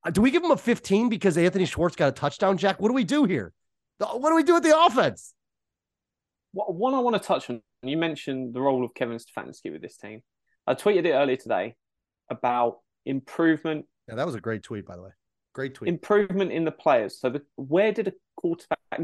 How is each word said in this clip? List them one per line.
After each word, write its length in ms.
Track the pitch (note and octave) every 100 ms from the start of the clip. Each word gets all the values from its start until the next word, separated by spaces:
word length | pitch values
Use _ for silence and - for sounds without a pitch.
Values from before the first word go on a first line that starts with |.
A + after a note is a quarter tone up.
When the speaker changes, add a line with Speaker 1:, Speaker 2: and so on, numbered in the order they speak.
Speaker 1:
uh, 80 | -
do 120 | E3
we 80 | B3
give 120 | D#4+
him 80 | E4+
a 60 | C#4
fifteen 520 | - A3+ - G3 A#3+
because 300 | G#3 G3 D#3+
Anthony 280 | F3 F#3+ F3
Schwartz 280 | - E3+
got 140 | - D3
a 40 |
touchdown, 460 | B2+ D3 - - F#3+
Jack? 220 | F#3+ F#3+
What 80 | G#3+
do 60 |
we 100 | B3+
do 200 | G3+ D4
here? 280 | B3 E3 F2 _ _ _ _ -
The, 60 | G#3
what 240 | A#3 D4
do 40 |
we 80 | E4
do 120 | D4
with 100 | E4+
the 120 | D#4+ D#4
offense? 580 | E4+ A#3+ E3 G2+ - _ _ _ _ _ _ _ _ _ _ _ _
Speaker 2:
What, 220 | F#3 -
one 200 | E3+ A#3+
I 60 | C4+
wanna 200 | B3 G#3+
touch 300 | - F3+ -
on, 100 | A#2+ _ _
you 140 | B2+ D3+
mentioned 580 | E3 D3 - C3+ B2+
the 80 | A#2+
role 220 | C3+ C3
of 100 | B2
Kevin 240 | - B2 A#2
Stefanski 520 | - - - - -
with 120 | D#2
this 140 | F2 -
team. 260 | G#2 A2 _ _ _ _ -
I 80 |
tweeted 300 | C3 G#3 G3
it 80 | E3+
earlier 240 | C3+ C#3 B2+
today 400 | - G#2 G#2 A#2+ _ _ _ _ -
about 480 | A#2+ B2 B2 A#2+ - _ _
improvement. 800 | - C3+ - - E3 D#3 D#3+ D#3 - _ -
Speaker 1:
Yeah, 80 | A2+
that 100 | E3
was 80 |
a 60 | A#2
great 220 | A2+ A2
tweet, 240 | - G#2+ F#2
by 100 | F2+
the 60 |
way. 80 | F#2 _ _ _ _
Great 220 | - C3+
tweet. 140 | C3+ -
Speaker 2:
Improvement 640 | E3+ - G#3 G3 F3+ F#3
in 140 | C3+
the 80 | E3
players. 480 | - - C3 G2+ -
So 100 | C3
the, 120 | B2 -
where 380 | - C3+ D#3+ G#3
did 160 | - G3
a 40 | F#3+ _
quarterback 460 | - E3+ E3+ - - - -